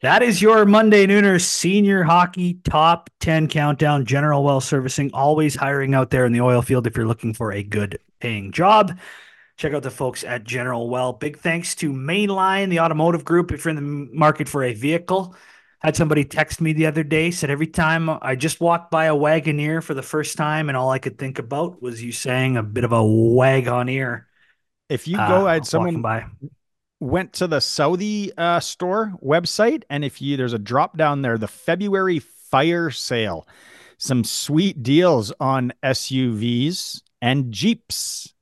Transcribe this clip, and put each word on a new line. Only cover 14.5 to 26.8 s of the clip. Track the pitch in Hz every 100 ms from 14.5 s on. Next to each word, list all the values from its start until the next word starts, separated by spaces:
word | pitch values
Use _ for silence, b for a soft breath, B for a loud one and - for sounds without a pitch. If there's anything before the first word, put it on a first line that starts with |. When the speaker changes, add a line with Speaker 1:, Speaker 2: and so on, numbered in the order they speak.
| 147
Speaker 1:
a | 131
vehicle. | 110 135 165 175 190 185 b b b b b
Had | 160 151
somebody | 165 151
text | 139 - 156 -
me | 160
the | 156 160
other | 151
day, | 151 156 165
said, | 175 147
"Every | 143 156
time | - 160 165 160 156
I | - 131
just | 156 -
walked | 170 170 170
by | 160 160
a | 151
Wagoneer | 147 160 151 147 147 160
for | 151
the | 139
first | 127 151 143 -
time, | 151 156 151
and | 131
all | 131
I | 131
could | - 113
think | 135 135
about | 120 139 175 180
was | 123 117
you | 120
saying | 113 - 127 131 123
a |
bit | 107 107
of | 120
a | 117
Wagoneer." | 107 110 113 120 131 135 120 123 123 131 131 117 _ _ _ _ _ _ _
Speaker 2:
If | 135 -
you | 190
Speaker 1:
Uh, | 214
Speaker 2:
go, | 185 196
I |
had | 160
Speaker 1:
walking | 147
Speaker 2:
someone | 165 175 165
Speaker 1:
by. | 113 113 - - 139 _ _ _